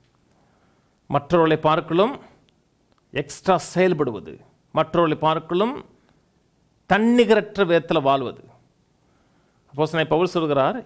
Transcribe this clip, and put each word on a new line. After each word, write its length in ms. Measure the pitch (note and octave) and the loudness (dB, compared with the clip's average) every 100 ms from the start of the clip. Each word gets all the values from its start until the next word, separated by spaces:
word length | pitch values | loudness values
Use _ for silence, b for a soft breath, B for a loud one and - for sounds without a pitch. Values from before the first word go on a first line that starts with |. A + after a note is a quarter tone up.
| _ _ _ _ _ _ _ _ _ _ - | _ _ _ _ _ _ _ _ _ _ -6
மற்றவர்களை 480 | C#3+ - F3 D#3+ D#3 | -4 0 2 4 2
பார்க்கலும் 520 | D#3 D#3+ D#3 E3 A3 C#4 b b _ _ _ _ _ _ _ | 2 0 0 0 0 -2 b b _ _ _ _ _ _ _
எக்ஸ்ட்ரா 440 | C3 D3 - - F3+ - | -8 -8 -6 -2 -2 -2
செயல்படுவது, 600 | F3 F#3 E3 C#3 G#2 D#2+ - _ _ _ D3 | 0 0 2 -2 -6 -12 -18 _ _ _ -4
மற்றவர்களை 420 | D#3 F3 E3 D3+ | -2 0 0 0
பார்க்கலும் 540 | D#3 D#3 D#3 F3 A3+ C#4 - _ _ _ _ _ _ _ _ _ - | -2 -2 -2 -2 -2 -4 -14 _ _ _ _ _ _ _ _ _ -2
தன்னிகரற்ற 720 | F#3+ A3+ A#3+ G#3+ G#3+ G#3 - F#3 | 0 4 4 4 2 0 -2 0
விதத்துல 360 | E3+ D#3+ E3 | 0 0 0
வாழ்வது. 400 | C3+ C#3 B2 - - _ _ _ _ _ _ _ _ _ _ _ _ | 2 0 -2 -10 -20 _ _ _ _ _ _ _ _ _ _ _ _
அப்போஸ்தலனாகிய 360 | C#3 D#3 E3 D#3 | -6 -4 -2 0
பவுல் 240 | D#3 F3+ F3+ | 0 0 -2
சொல்கிறார், 420 | D#3 C#3 C3+ A#3+ | 0 0 0 -2